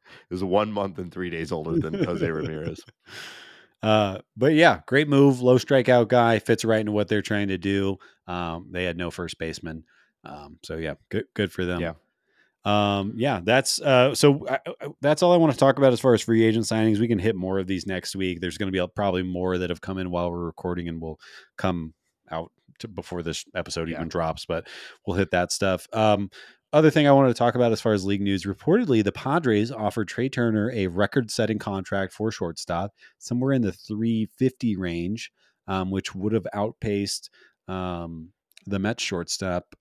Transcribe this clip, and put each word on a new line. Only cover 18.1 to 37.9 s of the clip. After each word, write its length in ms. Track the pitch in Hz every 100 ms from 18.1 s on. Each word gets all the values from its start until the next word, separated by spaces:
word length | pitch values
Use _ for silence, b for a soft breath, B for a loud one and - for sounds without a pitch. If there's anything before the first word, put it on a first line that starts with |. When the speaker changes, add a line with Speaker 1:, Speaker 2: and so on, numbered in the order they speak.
| 98
Speaker 2:
week. 240 | 92 87
There's 200 | 90 80
gonna 100 | 98
be 60 | 95
a, 100 | 90
probably 360 | - 101 90
more 340 | 92 90 92 90
that 140 | 90
have 100 | 87
come 160 | - 95
in 140 | 92
while 180 | 87 87
we're 140 | 87 85
recording 420 | - 90 87 85
and 140 | 82
will 180 | 80 78 B B B -
come 380 | 95 90 80 - _ _ -
out 220 | 80 85 _ _ -
to, 80 | 113
before 360 | 95 - 87
this 220 | 82 80 - 90
episode 340 | 85 85 82
Speaker 1:
Yeah. 60 | 82
Speaker 2:
even 140 | 82
drops, 360 | 87 80 76 -
but 220 | 82 - B B B -
we'll 100 | 90
hit 140 | 95
that 200 | 90 90
stuff. 360 | - 98 90 -
Um, 380 | 110 110 101 98 B B B _
other 200 | 151 156
thing 160 | 156 143
I 40 |
wanted 160 | 139 135
to 40 |
talk 220 | 113 120 123
about 160 | 120
as 80 | 110
far 120 | 117
as 120 | 104 95
league 160 | 101
news, 220 | 101 98 95
reportedly 580 | 95 - 202 208 117
the 80 | 104
Padres 600 | - 131 160 143 104 117
offered 360 | 120 104 117 98
Trey 220 | - 131
Turner 420 | 127 117 107 110
a 140 | 120 92
record-setting 720 | 87 101 139 110 - 110 107
contract 540 | - 95 90 98 95
for 180 | - 110
shortstop, 640 | - 85 82 - 85 101 _ b b
somewhere 340 | - 120 131
in 80 | 135
the 100 | 107
three 540 | - - 107 113 113 107 -
fifty 400 | 131 - 117 95
range, 560 | 90 85 90 110 - _ _ _ -
um, 220 | 95 92
which 220 | 95 - 95
would 160 | 104
have 160 | 110 98
outpaced, 760 | 104 107 - 113 101 101 - - b b b -
um, 640 | 92 92